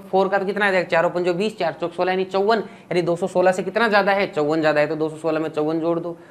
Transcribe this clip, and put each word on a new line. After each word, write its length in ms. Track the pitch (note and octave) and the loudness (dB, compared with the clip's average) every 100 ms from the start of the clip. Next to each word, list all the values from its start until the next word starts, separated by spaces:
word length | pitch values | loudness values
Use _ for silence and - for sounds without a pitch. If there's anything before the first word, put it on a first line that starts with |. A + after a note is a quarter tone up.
फ़ोर 260 | - F#3+ F#3+ | -2 0 2
का, 100 | G3 | 0
तो 80 | F#3+ | -2
कितना 200 | G3+ G3+ | 0 2
आ 40 | |
जाएगा, 180 | F#3+ E3+ | 2 2
चार 160 | E3 | 2
ओपन 200 | E3+ E3+ | 2 2
जो 100 | F3 | 0
बीस, 240 | F3 G#3+ G#3+ | 0 -2 -2
चार 180 | E3 D3 | -4 -2
चौक 120 | E3+ | -6
सोलह 200 | F3 F3+ | -2 0
यानी 120 | F#3 F#3+ | 0 0
चौवन, 320 | F#3+ G3+ A3+ | 0 2 0
यानी 440 | - - - F3 | -2 -12 -4 -2
दो 140 | E3+ E3+ | 0 0
सौ 100 | F#3 | 0
सोलह 240 | F3+ F#3 | 2 2
से 100 | F#3 | 2
कितना 260 | F#3 G#3+ A#3 | -2 0 2
ज़्यादा 240 | G3+ G3 | 2 2
है, 140 | G3 F#3+ | 2 0
चौवन 320 | D3+ D3 D#3+ | 0 0 2
ज़्यादा 200 | D3+ D3 | 2 2
है, 60 | D3 | 0
तो 100 | D#3 | 0
दो 120 | D#3 | -4
सौ 80 | D#3 | -4
सोलह 240 | E3 D#3 | -4 -2
में 80 | D#3 | -2
चौवन 300 | D3+ D3+ E3 | -2 -2 0
जोड़ 180 | E3 E3+ | 0 -2
दो 180 | E3+ E3 - | -4 -10 -16